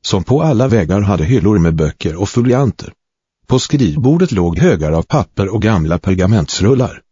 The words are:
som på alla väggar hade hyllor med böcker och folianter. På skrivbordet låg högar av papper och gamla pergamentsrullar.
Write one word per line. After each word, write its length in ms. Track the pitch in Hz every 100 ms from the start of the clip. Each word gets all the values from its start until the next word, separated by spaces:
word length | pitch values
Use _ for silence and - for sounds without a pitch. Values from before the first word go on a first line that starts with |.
som 220 | - 98
på 180 | 85 135
alla 260 | 160 117 131
väggar 320 | 117 80 95
hade 240 | 101 95
hyllor 340 | 78 127 92 104
med 160 | 85
böcker 420 | 80 76 - - 80
och 120 | 98
folianter. 640 | - 123 123 139 - - - _ _ _ _ _
På 120 | 127
skrivbordet 720 | - 143 113 76 123 165 180
låg 260 | 110 85 82
högar 340 | 175 101 76
av 100 | 82
papper 460 | 82 - 101 - 98
och 140 | 107
gamla 360 | 101 104 78 87
pergamentsrullar. 1040 | - 92 92 110 76 - 92 131 127 - _